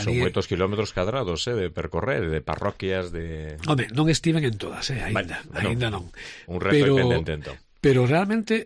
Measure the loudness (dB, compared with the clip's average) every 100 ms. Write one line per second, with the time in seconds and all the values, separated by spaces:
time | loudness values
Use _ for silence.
0 | 0 0 0 0 -2 0 2 0 -2 -2
1 | -2 0 -2 -2 -2 -2 -2 -4 -4 -2
2 | 0 0 0 -2 -2 -2 -2 -2 -2 -2
3 | -2 -6 -6 -8 -8 -6 0 0 0 0
4 | 2 2 2 2 0 -2 -6 -8 -6 -4
5 | -2 -2 -2 -8 -8 -4 -2 0 -2 -4
6 | -8 -14 -16 -16 -8 -4 2 4 6 6
7 | 4 2 0 -4 -6 -14 _ _ 4 6
8 | 6 4 4 2 2 0